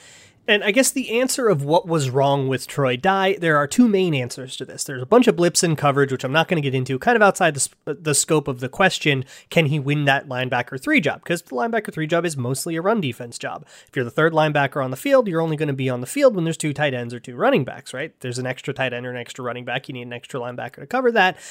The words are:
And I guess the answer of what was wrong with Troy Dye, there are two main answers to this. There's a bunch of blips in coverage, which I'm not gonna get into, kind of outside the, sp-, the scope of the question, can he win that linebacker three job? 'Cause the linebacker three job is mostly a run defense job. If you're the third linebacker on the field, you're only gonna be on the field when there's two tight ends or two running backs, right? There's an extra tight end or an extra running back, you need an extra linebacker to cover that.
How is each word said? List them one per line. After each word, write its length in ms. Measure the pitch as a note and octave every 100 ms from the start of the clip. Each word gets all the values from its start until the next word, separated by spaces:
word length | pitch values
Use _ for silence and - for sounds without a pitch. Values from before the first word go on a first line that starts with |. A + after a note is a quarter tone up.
| - - - _ -
And 160 | G#3
I 80 | G#3
guess 180 | G#3 C4
the 300 | C4+ G3+ A3+
answer 280 | B3+ - A#3
of 160 | D#3+
what 240 | C#3 E3 E3
was 220 | D#3+ C3+
wrong 380 | B2+ C#3 C#3 C3+
with 180 | C3 -
Troy 320 | - C3 B2+
Dye, 400 | F#3 G3 F#3+ F#3+
there 160 | E3 D3+
are 100 | C#3+
two 200 | - B3
main 280 | G3 F#3 C#3+
answers 420 | B2 - C3 -
to 80 | C3
this. 180 | -
There's 200 | - C3
a 20 | B2+
bunch 220 | A#3+ A#3+
of 80 | E3
blips 280 | F3 -
in 120 | F3 D3+
coverage, 360 | C#3+ C3+ B2
which 120 | B2+
I'm 80 | C3
not 160 | D3 D#3+
gonna 120 | F3
get 140 | C#3
into, 240 | C3 C3 C3
kind 180 | - A#3+
of 60 |
outside 320 | G3+ F#3 F3
the, 60 | C#3+
sp-, 240 | - _ -
the 300 | D3+ D#3 C#3+
scope 320 | - D#3 D3
of 120 | B2
the 100 | B2+
question, 560 | - F#3+ - D#3 C3+ B2 - -
can 160 | - D3+
he 100 | D3+
win 280 | C3+ D3 C#3+
that 220 | C#3 D3
linebacker 540 | B2+ B2+ B2 - C3+
three 200 | - D4+
job? 220 | C#3+ G2+
'Cause 200 | - E3+
the 120 | - B3
linebacker 380 | A#3 A3+ G#3+
three 140 | F3 D#3
job 180 | E3+ E3+
is 100 | C#3+
mostly 400 | A#2+ C3 E3+ E3
a 60 |
run 180 | F#3 A3+
defense 380 | D3 - A#2+ -
job. 260 | C3 F#2+ - - -
If 80 | -
you're 80 |
the 60 | A#2+
third 240 | - D#3+
linebacker 500 | D#3+ D#3 D3 C#3 D3
on 60 | C3
the 80 | C3
field, 300 | C#4 C4+ A3
you're 140 | E3
only 140 | E3 D3+
gonna 160 | D#3
be 160 | C3+ C3
on 140 | B2
the 60 | B2
field 260 | C#4 C#4
when 120 | G3 E3
there's 120 | D#3+
two 160 | D#3
tight 220 | C#3 D3+ B2+
ends 180 | A#2+
or 60 | A#2+
two 160 | A#2+ B2
running 280 | A3 B3+
backs, 300 | C3 - -
right? 260 | C3 D#3+ _
There's 180 | B2+ B2
an 80 | B2+
extra 260 | B2+ -
tight 180 | C3+ C3
end 140 | A#2+ B2
or 60 |
an 60 | B2
extra 280 | A#2 - B2
running 200 | A#2+ B2
back, 220 | B2 -
you 60 |
need 80 | C3
an 120 | A#2+
extra 260 | A#2+ - C3
linebacker 380 | A#2+ B2 A#2+ -
to 100 | C#3+
cover 240 | B3 B3+
that. 260 | A3+ F#3 F#3 -